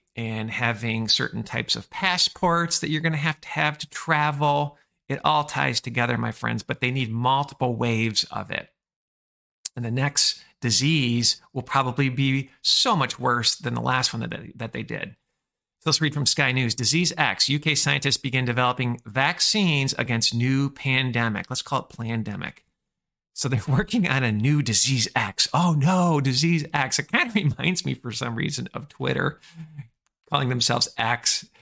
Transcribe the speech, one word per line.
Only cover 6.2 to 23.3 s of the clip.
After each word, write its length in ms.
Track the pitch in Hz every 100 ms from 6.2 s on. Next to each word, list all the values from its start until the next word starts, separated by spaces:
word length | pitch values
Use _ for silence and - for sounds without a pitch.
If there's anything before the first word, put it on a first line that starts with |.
| 117
friends, 320 | - 117 117
but 160 | - 127
they 100 | 123
need 220 | 131 117
multiple 640 | 113 127 135 143 - 127 113
waves 480 | 120 113 113 107 -
of 180 | - 98
it. 200 | - - _ _ _ _ _ _ _ _ _ - -
And 80 |
the 80 | 117
next 500 | 123 139 - - - - -
disease 800 | 120 110 139 160 123 117 113 - _
will 80 | 135
probably 480 | 120 135 127 120 135
be 400 | 123 139 135 135 _
so 320 | - - 262
much 240 | 190 131 -
worse 380 | 123 120 113 -
than 200 | 127 117
the 60 |
last 300 | 123 127 123
one 80 | 113
that 100 | 117
they, 220 | 120 - -
that 180 | 117
they 100 | 123
did. 320 | 113 - - - _ _ _ _ _ _
So 40 | 160
let's 160 | 143
read 120 | 156
from 120 | 147 127
Sky 260 | - 135
News. 240 | 127 120 -
Disease 380 | 113 160 175 -
X, 300 | 139 95 -
U 120 | 147
K 160 | 156 147
scientists 420 | 139 139 139 -
begin 260 | 135 131
developing 560 | 123 120 127 123 123 120 -
vaccines 880 | 113 143 175 - 214 185 147 135 -
against 380 | 120 117 - 117
new 340 | 127 135 139
pandemic. 760 | 139 139 131 131 120 117 104 -
Let's 120 | -
call 260 | - 135 -
it 60 | -
plandemic. 680 | 113 113 107 101 - - _ _ _ _ _ _ _